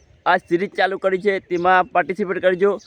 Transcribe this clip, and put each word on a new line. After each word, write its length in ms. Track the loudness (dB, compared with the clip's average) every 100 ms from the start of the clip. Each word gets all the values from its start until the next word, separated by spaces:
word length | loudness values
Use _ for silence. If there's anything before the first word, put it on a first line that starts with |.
| _ _ 0
આ 120 | 0
સિરીઝ 320 | 0 -2 -2
ચાલુ 280 | -2 -2 -2
કરી 200 | -2 -2
છે 220 | -2 -4
તેમાં 440 | -4 -2 2 2 2
પાર્ટિસિપેટ 520 | -2 -2 -4 -4 -2
કરજો. 420 | 0 2 0 -2